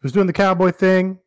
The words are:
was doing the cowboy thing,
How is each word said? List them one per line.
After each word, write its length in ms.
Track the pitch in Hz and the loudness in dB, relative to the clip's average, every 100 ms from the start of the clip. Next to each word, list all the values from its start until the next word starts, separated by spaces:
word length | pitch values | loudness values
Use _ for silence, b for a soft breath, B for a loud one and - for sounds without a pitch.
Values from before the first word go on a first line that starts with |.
was 100 | 139 | -4
doing 140 | 151 190 | -2 -2
the 60 | |
cowboy 400 | 165 196 185 185 | 0 -2 2 0
thing, 460 | 175 190 190 185 185 | 0 2 2 0 -8